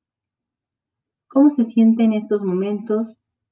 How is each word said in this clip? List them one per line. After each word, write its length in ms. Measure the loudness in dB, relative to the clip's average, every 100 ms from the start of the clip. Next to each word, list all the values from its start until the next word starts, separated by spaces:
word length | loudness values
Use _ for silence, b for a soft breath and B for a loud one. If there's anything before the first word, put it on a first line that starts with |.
| _ _ _ _ _ _ _ _ _ _ _ _ _
¿Cómo 220 | 2 2
se 140 | 2
siente 400 | -2 2 2 2
en 80 | 0
estos 300 | 0 -4 -4
momentos 760 | -2 -4 -4 -8 -6 -6 -6 _ _ _ _